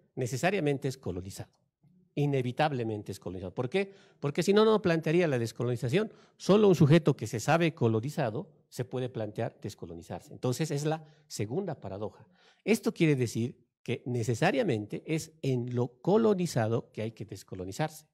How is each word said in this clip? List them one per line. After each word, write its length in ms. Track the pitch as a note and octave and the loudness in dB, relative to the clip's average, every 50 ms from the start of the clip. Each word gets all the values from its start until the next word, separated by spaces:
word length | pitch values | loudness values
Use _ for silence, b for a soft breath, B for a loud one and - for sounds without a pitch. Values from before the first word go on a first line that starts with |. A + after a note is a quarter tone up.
| _ _ _ | _ _ _
necesariamente 760 | - B2+ A2+ C3 B2 - F3+ G3+ F#3+ D3+ D3 C#3+ C3+ - C3+ | -6 -6 -4 -2 0 0 0 0 0 0 0 0 0 -2 -6
es 80 | C3 - | -8 -8
colonizado, 560 | - G2 F2 F#2 F2+ G2 - - F#2+ - _ _ _ _ _ _ _ _ _ _ _ _ - | -8 -8 -8 -8 -10 -10 -12 -14 -16 -16 _ _ _ _ _ _ _ _ _ _ _ _ -4
inevitablemente 1000 | D#3 C#3+ C#3+ C#3 C3+ A#2+ B2 B2 - D3+ D#3 C#3+ B2 A#2 A2 A2 G#2 - - F#2+ | -2 -2 0 0 0 -2 -2 0 0 0 0 0 -2 -4 -4 -4 -6 -6 -10 -12
es 60 | - | -10
colonizado. 360 | - - F#2 F#2 F#2+ F2+ - | -10 -10 -10 -8 -8 -8 -6
¿Por 140 | - B2 B2+ | -6 -4 -2
qué? 240 | - F#3+ G3+ G3 B B B B B B | -2 -2 -2 -4 B B B B B B
Porque 240 | - C#3+ C#3+ F3+ E3 | -6 -4 -2 0 2
si 80 | G3+ | 4
no, 140 | G3 G#3+ A3 | 4 6 6
no 160 | A3 A3 G#3 | 6 4 4
plantearía 460 | - F3+ E3 E3 D3+ D#3 D#3+ F3 F3+ D#3 | 2 2 0 2 2 2 2 2 2 2
la 120 | C3+ A#2+ | 2 0
descolonización. 720 | A#2 A2+ - - B2 B2 B2 A#2 C3+ A#2+ C3 F#3+ A3 - - B B B B | 0 -2 -4 -4 -2 -2 -2 -2 -2 0 0 0 0 -2 -6 B B B B
Solo 320 | B - - F#3 A3 G#3+ G3 | B 2 4 4 6 6 6
un 80 | F3+ | 6
sujeto 400 | - E3 C3 D#3 F3 D#3 D#3 C3+ | 8 8 8 8 6 6 4 0
que 100 | - A2+ | 0 -2
se 140 | G#2+ - A2 | -6 -4 -4
sabe 340 | - - D3+ E3 F3 D#3+ D3+ | 0 2 2 4 2 2 0
colonizado 760 | - B2+ A2+ A2 A2 A2+ D3 D3 F3 C#3+ A2 G#2 C3+ G3 - - _ _ _ | 2 2 2 2 2 0 -2 -2 -2 -2 -2 -2 -4 -8 -10 -14 _ _ _
se 160 | - - B2 | -8 -8 -8
puede 220 | - - B2+ B2+ A#2+ | -6 -6 -6 -6 -6
plantear 500 | - A#2 A2 G#2+ G#2 - A2+ C#3 - _ | -6 -6 -8 -6 -6 -6 -6 -6 -6 _
descolonizarse. 720 | - G2+ - - F#2+ E2+ E2+ E2+ E2+ - G2+ - - - - | -12 -12 -12 -12 -14 -14 -14 -14 -12 -12 -12 -12 -12 -14 -10
Entonces, 360 | - - B2+ B2 - D#3+ D3+ | -6 -4 -2 -2 -2 -2 -4
es 140 | D3 C#3 D3+ | -4 -2 -2
la 200 | D#3 D#3 D#3+ - B B B B B | -2 -4 -4 -6 B B B B B
segunda 520 | - - G#2+ G#2 B2 F#3+ G#3 F3 C3 - | -8 -6 -6 -4 -4 -4 -6 -6 -8 -10
paradoja. 480 | - G2 F#2+ G2+ G#2+ F#2+ - - - _ b b b b b b b | -10 -10 -8 -8 -8 -8 -10 -12 -20 _ b b b b b b b
Esto 280 | F3+ A3+ - - - - | 0 0 2 0 -2 0
quiere 220 | - E3+ D#3 D3 | 2 4 4 4
decir 500 | B2+ B2 G#2+ - A2 A2+ B2+ - _ _ _ _ _ - | 4 2 0 -2 -2 -4 -4 -6 _ _ _ _ _ -8
que 200 | - A2+ - - | -6 -6 -4 -4
necesariamente 1000 | B2 B2 A#2+ A2 B2+ A#2 - D#3 F#3 A#3 C4+ A#3+ F3+ A#2+ G#2+ G#2 - - - - | -4 -4 -2 0 -2 0 2 2 2 2 2 0 0 0 -2 -2 -6 -10 -10 -6
es 260 | - D#3 D#3+ - - - _ | -4 -6 -6 -6 -8 -12 _
en 320 | - C#3 B2+ B2 A#2+ B2 A#2+ | -4 -2 -2 -2 -2 -2 -2
lo 260 | A#2+ A#2+ - - _ | -2 -2 -2 -4 _
colonizado 920 | - E3 G3 A3+ A3+ G#3+ G#3 F3+ F3 D#3+ - B2+ A2 A2 A2+ B2 - - | 0 2 4 4 4 4 2 2 0 -2 0 0 0 0 0 -2 -4 -6
que 120 | _ A2+ A2 | _ -8 -8
hay 80 | A2+ | -8
que 140 | A#2 - G#2 | -8 -10 -14
descolonizarse. 800 | - G#2+ G2+ - - F#2+ F#2 F2+ F#2+ G2+ - D3+ D#3 - - - _ | -14 -14 -16 -16 -14 -12 -10 -10 -8 -6 -4 -6 -6 -6 -10 -20 _